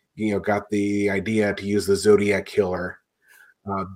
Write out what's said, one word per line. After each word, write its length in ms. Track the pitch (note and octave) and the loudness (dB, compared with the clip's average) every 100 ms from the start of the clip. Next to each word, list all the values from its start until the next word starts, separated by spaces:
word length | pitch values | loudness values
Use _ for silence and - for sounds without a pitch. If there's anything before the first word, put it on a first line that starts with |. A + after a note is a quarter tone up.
| _ - | _ -6
you 180 | G#2+ | -2
know, 80 | G2+ | -2
got 280 | - G#2 - | 0 -2 -2
the 400 | G#2 G2+ G2+ G2+ | -2 0 0 0
idea 440 | G2 F#2+ A2 G#2 G2+ | -2 -2 0 0 -2
to 100 | G2 | -2
use 200 | G2+ F#2+ | 0 2
the 80 | G2 | 2
Zodiac 520 | G#2 G2+ G2+ G2 F#2 | 6 6 4 0 -2
Killer. 520 | - F3+ F2+ F2 - _ _ _ - - _ G2+ | -2 0 -2 -6 -12 _ _ _ -20 -20 _ -8
Uh, 140 | G2 F#2 | -8 -6